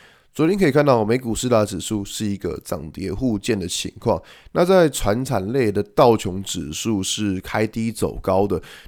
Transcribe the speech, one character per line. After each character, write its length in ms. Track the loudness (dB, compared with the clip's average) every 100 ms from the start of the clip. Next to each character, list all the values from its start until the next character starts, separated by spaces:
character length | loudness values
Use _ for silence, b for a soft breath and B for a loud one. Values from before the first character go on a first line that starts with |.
| b b b
昨 140 | -2 0
天 120 | 4
可 100 | 4
以 40 |
看 120 | 4
到 180 | 4 4
美 140 | 4 0
股 180 | -2
四 140 | -4 2
大 160 | 2
指 160 | 2 -2
数 240 | -4 -4
是 200 | -4 -6
一 120 | -4 -4
个 220 | -6 -8
涨 280 | -8 -8 -8
跌 220 | -8 -8
互 260 | -2 -2 -2
见 200 | -2 -2
的 80 | -2
情 240 | -6 -8 -4
况， 220 | -2 -2 B B B
那 120 | 0
在 240 | 4 6 4
传 340 | 2 0 0
产 220 | 0 -2 0
类 240 | 0 2
的 100 | 0
道 320 | -2 4 4
琼 280 | 4 0 -6
指 300 | -8 -8 -8
数 300 | -6 -2 -2
是 380 | -2 -4 -4 -6
开 260 | -6 -4 -2
低 240 | -2 -6
走 260 | -2 -4 -4
高 240 | 0 0 2
的， 140 | -2 B B